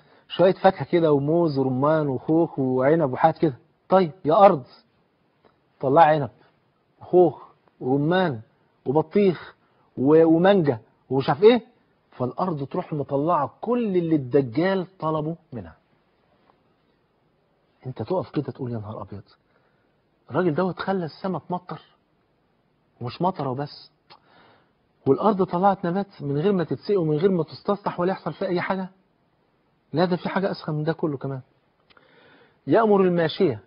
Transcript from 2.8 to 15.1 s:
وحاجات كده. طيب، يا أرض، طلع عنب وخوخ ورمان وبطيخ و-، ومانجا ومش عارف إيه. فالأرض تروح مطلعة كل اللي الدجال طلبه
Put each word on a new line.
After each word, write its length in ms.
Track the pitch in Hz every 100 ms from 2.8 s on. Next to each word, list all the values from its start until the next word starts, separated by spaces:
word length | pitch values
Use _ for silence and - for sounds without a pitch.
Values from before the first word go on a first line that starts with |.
| 135 165 143
وحاجات 240 | 123 160 -
كده. 200 | 160 123 _ _ -
طيب، 220 | 185 170 - 139
يا 200 | 185 202
أرض، 180 | 156 123 - _ _ _ _ _ _ _ _ _ -
طلع 220 | 135 151
عنب 280 | 156 156 120 - _ _ _ _ _ _
وخوخ 420 | - 180 170 - - _ _ -
ورمان 600 | 131 139 147 185 180 113 - _ _ _ -
وبطيخ 680 | 147 156 202 196 151 - - _ _ _ -
و-، 280 | 131 160 165
ومانجا 540 | 165 190 202 143 113 - _ -
ومش 200 | 135 131
عارف 140 | 123
إيه. 300 | 214 247 - _ _ _ _
فالأرض 520 | - 123 - 180 151
تروح 300 | 139 180 -
مطلعة 600 | 151 135 139 156 170 131 -
كل 360 | 220 247 220 180
اللي 180 | 165 156
الدجال 840 | 123 143 131 120 185 196 165 -
طلبه 360 | 156